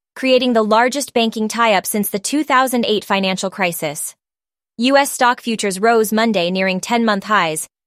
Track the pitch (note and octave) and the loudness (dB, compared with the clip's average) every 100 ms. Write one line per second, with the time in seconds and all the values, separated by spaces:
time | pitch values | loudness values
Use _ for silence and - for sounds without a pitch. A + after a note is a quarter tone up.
0 | _ - C4 B3+ B3+ A3+ G#3+ G#3+ B3 C#4 | _ -4 2 2 4 2 2 2 2 -2
1 | C4+ B3 A3+ A3 G#3+ A3+ A#3 G3 - G#3+ | -4 -2 -2 -2 -4 0 2 2 0 -4
2 | G3+ G#3 - C#4+ D4+ C4 C4 B3 A3+ G#3 | -4 -4 -4 -2 2 2 2 0 0 -2
3 | - G3 F#3+ F#3+ F#3+ - F3+ E3+ D#3 D3 | -2 -2 0 -2 -6 -4 -4 -4 -6 -8
4 | - - _ _ _ _ _ - A#3+ C#4 | -12 -14 _ _ _ _ _ -4 2 4
5 | C#4 - B3 B3 - A3 G3+ F#3 A3 A#3 | 2 0 0 0 -4 -4 -4 0 2 4
6 | G#3+ G#3+ A3+ G#3 E3+ F#3 F#3+ F#3 - A#3+ | 2 2 2 0 0 0 -2 -2 -2 0
7 | A3+ G3+ - G#3+ E3 D#3 - _ | 0 0 0 0 2 -2 -8 _